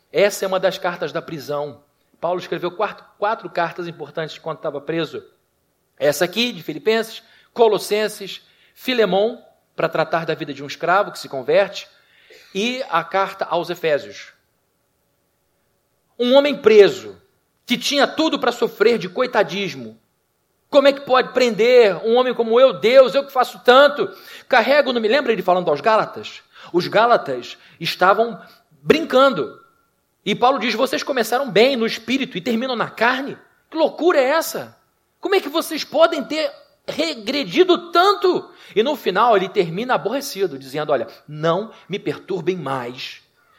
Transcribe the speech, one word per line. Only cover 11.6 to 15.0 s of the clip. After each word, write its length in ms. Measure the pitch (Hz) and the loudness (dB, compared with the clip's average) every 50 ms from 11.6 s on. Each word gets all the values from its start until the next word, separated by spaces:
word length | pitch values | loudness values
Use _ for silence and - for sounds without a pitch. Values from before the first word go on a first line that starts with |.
| 196 190 - - - - _ _ _ _ _ _ _ _ - - - _ - | 2 0 -4 -12 -16 -18 _ _ _ _ _ _ _ _ -20 -20 -20 _ -6
e 280 | 190 214 240 254 254 - - | -4 -4 -4 -4 -6 -6 -4
a 140 | 165 165 160 | -2 -2 -2
carta 420 | - - 190 196 180 - - 196 | -2 -2 -2 -2 -2 -4 -8 -6
aos 240 | - 156 175 165 160 | -4 -2 -4 -4 -4
Efésios. 640 | 175 - - 160 147 135 104 101 - - - - - _ _ _ _ _ _ _ _ _ _ _ _ _ | -6 -4 -2 0 0 0 -2 -8 -16 -18 -20 -20 -20 _ _ _ _ _ _ _ _ _ _ _ _ _